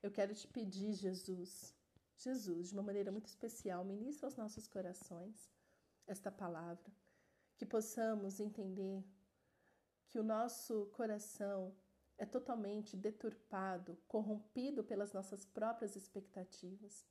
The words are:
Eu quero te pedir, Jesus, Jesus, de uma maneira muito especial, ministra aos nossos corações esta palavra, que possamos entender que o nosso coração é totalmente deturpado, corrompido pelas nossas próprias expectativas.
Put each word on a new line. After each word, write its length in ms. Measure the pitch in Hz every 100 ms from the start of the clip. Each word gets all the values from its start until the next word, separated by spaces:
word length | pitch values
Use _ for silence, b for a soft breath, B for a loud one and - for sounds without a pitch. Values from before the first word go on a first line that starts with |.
Eu 80 | 202
quero 200 | 202 202
te 120 | 214 -
pedir, 460 | 254 208 190 202
Jesus, 800 | 202 190 185 185 185 180 - - - _ - _ -
Jesus, 520 | 254 262 202 170 180
de 60 |
uma 80 | 196
maneira 280 | 202 202 196
muito 160 | 202 214
especial, 580 | - 226 220 202 180
ministra 440 | 190 196 240 294 254
aos 80 | 254
nossos 320 | 214 214 220
corações 800 | 202 180 185 - 170 185 214 - b b b b b -
esta 240 | 190 202
palavra, 600 | 190 180 165 170 175 - - b b b b b _
que 100 | 220
possamos 720 | 226 220 - 226 214 196 196
entender 680 | 208 208 190 185 190 190 190 - _ b b b b b b _ _
que 100 | 233
o 20 |
nosso 640 | 220 220 240 233 - 220 202
coração 840 | - 226 208 208 - 202 196 185 190 - _ _ -
é 60 |
totalmente 720 | 208 254 254 233 202 208 214 190
deturpado, 1000 | 214 214 226 214 - 196 190 180 185 175 -
corrompido 760 | 220 208 214 - - 262 277
pelas 280 | 214 202 202
nossas 320 | 190 196 196
próprias 520 | - - 214 226 208 196
expectativas. 1080 | 190 202 196 - 185 - 180 196 208 - -